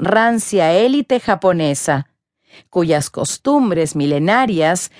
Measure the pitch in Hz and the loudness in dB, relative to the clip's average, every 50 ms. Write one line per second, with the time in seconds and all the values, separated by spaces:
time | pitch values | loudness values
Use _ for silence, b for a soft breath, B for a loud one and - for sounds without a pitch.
0 | - - 214 220 226 233 233 226 - - - 196 170 160 170 190 220 254 269 294 | -2 0 2 2 2 2 0 -2 -4 -2 0 0 2 4 4 4 2 2 2 0
1 | 262 - 262 247 - - 202 170 - 190 180 170 160 147 143 - - - 147 135 | 0 0 -2 -2 0 -2 -2 0 2 0 0 2 0 -2 -2 -2 -2 -2 -2 -2
2 | 139 _ _ _ _ _ _ b b b b b b b - 185 170 160 160 147 | -2 _ _ _ _ _ _ b b b b b b b -2 -2 0 2 0 0
3 | 147 - - - - - - - - 269 285 294 262 214 175 165 160 147 - 156 | -2 -4 -8 -8 -8 -8 -8 -6 -2 0 2 2 2 2 0 0 -2 -2 -2 -2
4 | 143 143 147 143 156 180 214 247 262 220 202 160 156 156 175 185 - - B | -2 0 0 0 0 0 2 0 0 0 0 0 0 0 0 -2 -4 -10 B